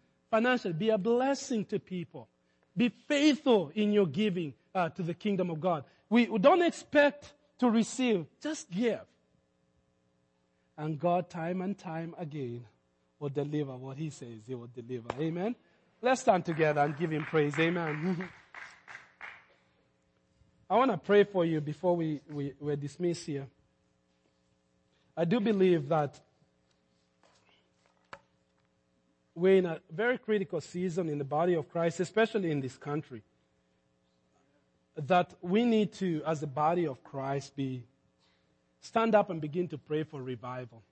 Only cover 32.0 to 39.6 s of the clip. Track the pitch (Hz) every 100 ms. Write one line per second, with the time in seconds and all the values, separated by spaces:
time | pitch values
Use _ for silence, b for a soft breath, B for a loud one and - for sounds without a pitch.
32 | 175 214 220 220 170 147 131 - 147 147
33 | - 117 - _ _ _ _ _ _ _
34 | _ _ _ _ _ _ _ _ _ -
35 | 135 180 175 - 180 202 240 220 202 -
36 | 185 156 147 160 151 131 151 175 160 127
37 | - 139 135 139 - - 135 127 - _
38 | _ _ _ _ _ _ _ _ - 233
39 | 226 208 202 170 151 165